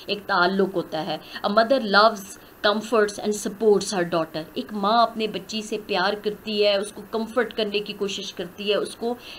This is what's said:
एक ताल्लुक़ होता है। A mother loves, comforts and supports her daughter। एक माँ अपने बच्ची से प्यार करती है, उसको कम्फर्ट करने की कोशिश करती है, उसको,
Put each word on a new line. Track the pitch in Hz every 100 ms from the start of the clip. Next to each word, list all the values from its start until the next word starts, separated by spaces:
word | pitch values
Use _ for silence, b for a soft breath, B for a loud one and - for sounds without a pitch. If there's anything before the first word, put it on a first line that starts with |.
| B
एक | 202
ताल्लुक़ | - 190 180 190 190
होता | 175 160 156
है। | 151 - B B 202
A |
mother | 208 220 269
loves, | 214 196 226 208 - - B B 214
comforts | 214 - 226 208 -
and | 208
supports | 208 220 202 220 196 196
her | 196
daughter। | 175 170 160 160 160 -
एक | 226
माँ | 214 196 233 226
अपने | 220 220
बच्ची | 196 180 214
से | 214 214
प्यार | - 190 190 208
करती | 214 208 220 208
है, | 208 202
उसको | 208 - 196
कम्फर्ट | 220 226 247 226
करने | - 208 202
की | 208
कोशिश | 202 196 196 190
करती | - 175 -
है, | 202 190
उसको, | 139 - 233 240 B